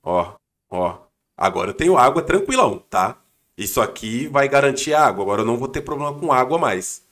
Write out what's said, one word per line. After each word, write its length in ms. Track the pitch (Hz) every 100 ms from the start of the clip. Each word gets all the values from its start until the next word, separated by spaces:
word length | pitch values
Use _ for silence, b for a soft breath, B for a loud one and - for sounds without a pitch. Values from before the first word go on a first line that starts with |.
Ó, 300 | - 90 87 - _ _ _
ó. 280 | 92 90 82 _ _ _ -
Agora 320 | 185 - -
eu 60 |
tenho 240 | - 165 170
água 240 | 127 165
tranquilão, 600 | - 196 202 262 156 - _
tá? 300 | 190 - - _ _ _ -
Isso 200 | 101 -
aqui 480 | 107 - 110 117 147
vai 200 | 139 139
garantir 460 | 143 143 135 156
água. 280 | 151 143 95
Agora 200 | 98 104
eu 40 | 110
não 120 | 120
vou 100 | 135
ter 140 | 151
problema 320 | 143 143 147
com 180 | 143 165
água 240 | 131 127 165
mais. 460 | 143 95 - - _